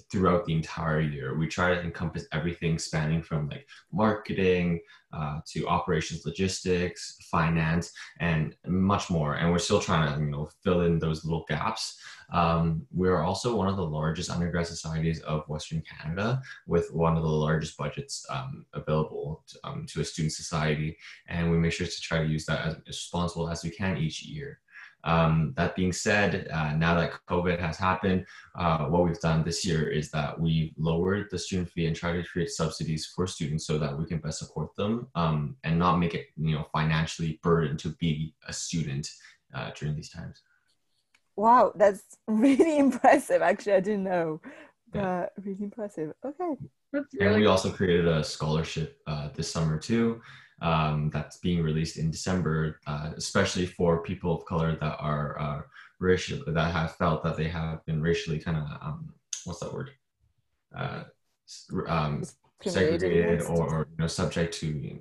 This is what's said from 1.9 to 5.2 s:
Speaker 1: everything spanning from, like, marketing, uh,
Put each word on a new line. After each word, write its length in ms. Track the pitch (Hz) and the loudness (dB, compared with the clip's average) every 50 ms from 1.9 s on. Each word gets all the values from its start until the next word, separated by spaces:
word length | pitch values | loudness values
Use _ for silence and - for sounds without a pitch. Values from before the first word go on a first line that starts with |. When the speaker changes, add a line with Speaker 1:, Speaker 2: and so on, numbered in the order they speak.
| - - 85 80 - 82 - - 80 | -6 -4 -4 -4 -4 -6 -6 -6 -4
Speaker 1:
everything 460 | 78 78 87 82 - 87 82 80 80 | -2 -2 -2 -2 -2 0 0 0 0
spanning 440 | - - - 80 78 78 80 82 80 | -2 -2 -2 0 0 2 0 0 -2
from, 260 | - 82 78 73 71 | -2 -4 -4 -4 -4
like, 180 | 67 65 - - - - - _ - | -6 -10 -14 -18 -20 -20 -14 _ -2
marketing, 880 | 90 110 110 104 - - - - 98 95 92 90 90 87 87 85 82 - - - - _ _ - | 2 2 2 2 0 -2 -4 -2 2 4 4 4 4 4 2 0 -2 -4 -8 -20 -20 _ _ -8
uh, 280 | 80 | -6